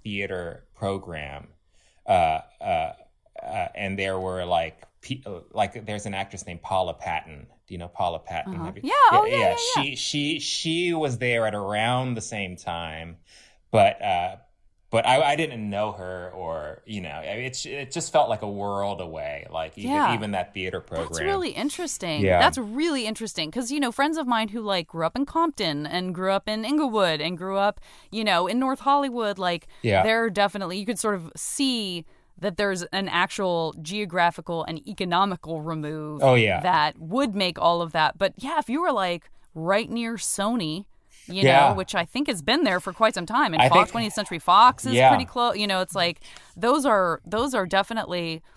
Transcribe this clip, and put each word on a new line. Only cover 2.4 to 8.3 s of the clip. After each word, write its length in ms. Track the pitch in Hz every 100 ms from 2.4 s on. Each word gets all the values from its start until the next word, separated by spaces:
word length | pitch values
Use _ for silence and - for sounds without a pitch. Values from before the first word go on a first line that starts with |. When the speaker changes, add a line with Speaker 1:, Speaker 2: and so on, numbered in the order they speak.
| - -
Speaker 1:
uh, 320 | 101 82 80 - - _ _ -
uh, 260 | 64 95 87
and 240 | - 101 98
there 220 | 95 95
were, 240 | 92 92
like, 420 | 90 85 82 - - _
pe-, 240 | - 131 - 90 -
like, 340 | 110 98 113 104
there's 200 | 104 107
an 80 |
actress 320 | 98 98 98 -
named 160 | 85
Paula 320 | - 95 90
Patton. 540 | 82 90 80 - 73 71 _ -
Do 80 |
you 40 | 87
know 100 | 85
Paula 300 | - 87 82
Patton? 360 | -